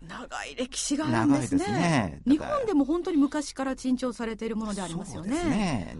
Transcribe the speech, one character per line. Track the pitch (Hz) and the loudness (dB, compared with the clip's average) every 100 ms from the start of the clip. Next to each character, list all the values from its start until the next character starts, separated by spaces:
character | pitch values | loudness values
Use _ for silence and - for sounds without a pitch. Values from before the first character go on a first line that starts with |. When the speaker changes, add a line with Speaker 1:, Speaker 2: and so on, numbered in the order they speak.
| 160 | -14
Speaker 1:
長 | 202 254 - | -14 -10 -10
い | - | -10
歴 | 143 254 - | -8 -6 -4
史 | - | -2
が | 285 | 0
あ | 311 - | 2 2
る | |
ん | 107 285 | 4 4
で | 117 | 2
す | |
ね。 | 285 | 0
Speaker 2:
長 | 392 - | 2 2
い | |
で | |
す | 175 | 4
ね。 | 147 95 69 | 4 2 -2
だ | - 302 | 2 2
か | |
ら、 | - | 2
Speaker 1:
日 | 587 | -2
本 | 453 | 2
で | |
も | 302 | 2
本 | 262 349 | 4 0
当 | 359 | 2
に | 320 | 4
昔 | 277 302 285 | 4 2 -4
か | - | -4
ら | 269 | -4
珍 | 262 262 254 | -2 -2 0
重 | 254 | -2
さ | 226 | -4
れ | 226 214 | -6 -4
て | |
い | 226 | -4
る | |
も | 220 | -4
の | 220 | -4
で | 196 | -4
あ | 175 | -4
り | |
ま | 170 | -6
す | 190 | -8
よ | 156 | -8
ね。 | 180 | -2
Speaker 2:
そ | 302 | 0
う | |
で | |
す | 349 | 2
ね。 | 185 190 123 80 | 2 2 0 -4